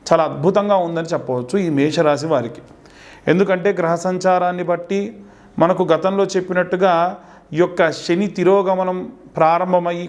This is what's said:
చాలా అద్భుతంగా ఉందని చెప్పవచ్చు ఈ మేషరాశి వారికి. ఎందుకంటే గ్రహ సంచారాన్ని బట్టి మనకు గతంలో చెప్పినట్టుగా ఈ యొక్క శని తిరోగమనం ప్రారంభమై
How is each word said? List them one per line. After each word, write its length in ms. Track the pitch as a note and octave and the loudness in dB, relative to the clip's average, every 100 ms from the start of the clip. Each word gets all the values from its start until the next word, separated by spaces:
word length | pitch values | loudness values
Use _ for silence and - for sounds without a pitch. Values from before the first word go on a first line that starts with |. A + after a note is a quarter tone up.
| - | 0
చాలా 120 | E3 | 2
అద్భుతంగా 520 | D#3 C#3+ D#3+ G3+ G#3 G3 | 2 -2 0 0 2 0
ఉందని 300 | E3+ E3 E3 | 0 -4 -4
చెప్పవచ్చు 520 | D#3+ - B2+ B2 G3+ | -6 -4 -6 -4 -4
ఈ 100 | F3 | 0
మేషరాశి 580 | C#3 D3+ D3+ D3+ C#3 D#3+ | 0 0 2 2 0 0
వారికి. 360 | C#3+ A2+ - - - - - - - - | -2 -2 -10 -20 -20 -20 -20 -20 -6 0
ఎందుకంటే 440 | E3+ F#3+ F3+ F#3 | 2 2 2 0
గ్రహ 220 | F3+ E3 | 0 0
సంచారాన్ని 680 | E3+ F#3 F#3 F#3 F3+ F3+ F3+ | -2 -2 -2 2 2 0 -2
బట్టి 580 | F3 F3 F3 G3 G#3 - - - - - | -4 -4 -4 -6 -6 -10 -20 -20 -12 0
మనకు 240 | E3 F3 | 0 2
గతంలో 420 | E3+ D#3+ F#3+ G3 | 2 2 2 0
చెప్పినట్టుగా 920 | F#3+ F#3 F#3 F3+ F3+ F3+ F#3+ E3+ F3 G3+ - - - | 0 -2 -2 -2 -2 0 2 2 0 -4 -14 -20 -6
ఈ 40 | D3+ | 0
యొక్క 340 | F3+ F3+ E3 | 0 2 0
శని 360 | C#3+ - F3 G#3 | 0 -2 -2 -2
తిరోగమనం 840 | F#3+ F3 G3 F#3 F#3 F#3 F#3 - - - - | 0 2 4 2 0 -2 -4 -8 -16 -12 0
ప్రారంభమై 720 | D#3+ E3+ F#3 F3+ F3 F3 | 2 2 2 0 0 -4